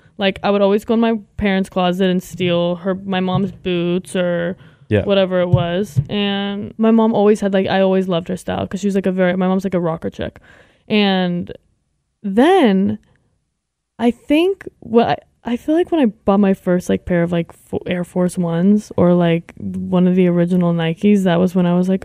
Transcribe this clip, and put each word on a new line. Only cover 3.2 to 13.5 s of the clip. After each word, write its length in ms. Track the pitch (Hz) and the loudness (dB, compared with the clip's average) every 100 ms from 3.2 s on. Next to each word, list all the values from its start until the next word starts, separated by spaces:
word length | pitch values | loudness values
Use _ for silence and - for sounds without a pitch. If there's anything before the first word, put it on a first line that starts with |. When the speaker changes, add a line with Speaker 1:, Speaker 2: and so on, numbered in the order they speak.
| 185 185 196 | -2 -2 -2
Speaker 1:
boots 640 | - 185 175 175 180 - 190 | -6 -4 -2 -2 -2 -4 -4
or 420 | 175 170 170 190 - _ - | -2 -2 -4 -8 -16 _ -2
Speaker 2:
Yeah. 140 | 202 | 0
Speaker 1:
whatever 380 | 202 196 185 185 | 2 2 2 0
it 80 | 180 | 2
was. 500 | 175 170 175 208 - - | 2 0 -2 -4 -4 -4
And 640 | 208 202 196 202 202 - - | -2 -2 -2 -6 -8 -10 0
my 140 | 220 | 2
mom 220 | 226 220 | 4 4
always 280 | 226 208 214 | 4 2 2
had, 100 | 202 | 0
like, 140 | 190 190 | 0 0
I 140 | 190 | 2
always 260 | 190 190 190 | 2 2 0
loved 220 | 170 175 | -2 -4
her 80 | 180 | -8
style 280 | - 180 196 | -6 -6 -6
'cause 120 | 185 | -4
she 80 | 202 | -2
was, 80 | 190 | -2
like, 100 | 190 | -2
a 60 | |
very, 240 | 185 180 185 | 0 0 0
my 100 | 185 | 0
mom's, 200 | 190 190 | 0 -2
like, 80 | |
a 80 | 180 | -2
rocker 280 | 170 160 - | -4 -6 -8
chick. 300 | - - - - - _ _ - | -8 -10 -10 -20 -20 _ _ -4
And 640 | 214 202 190 180 175 190 - _ _ _ _ _ _ | 0 2 2 -2 -4 -8 -14 _ _ _ _ _ _
then 760 | 202 196 302 381 240 190 202 214 _ _ _ _ _ | -4 2 4 4 4 2 -2 -4 _ _ _ _ _